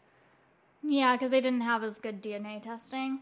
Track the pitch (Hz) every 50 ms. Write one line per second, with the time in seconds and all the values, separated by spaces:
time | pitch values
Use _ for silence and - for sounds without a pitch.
0 | _ _ _ _ _ _ _ _ _ _ _ _ _ _ _ _ - 302 285 277
1 | 269 254 247 233 262 254 262 262 247 254 254 240 233 233 233 220 220 220 208 -
2 | - 220 208 196 208 214 208 202 208 214 214 208 214 226 233 226 - - 269 262
3 | 269 269 262 269